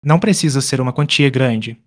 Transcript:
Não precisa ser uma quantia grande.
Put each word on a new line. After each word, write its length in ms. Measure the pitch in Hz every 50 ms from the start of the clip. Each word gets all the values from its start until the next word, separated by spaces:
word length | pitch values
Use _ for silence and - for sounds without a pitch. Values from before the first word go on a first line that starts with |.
| _
Não 140 | 143 151 170
precisa 420 | 185 220 196 - - 160 131 135
ser 180 | 131 - - 131
uma 140 | 127 127 123
quantia 360 | - 147 147 - - 147 139
grande. 440 | 127 131 131 127 117 110 110 113 113 _ _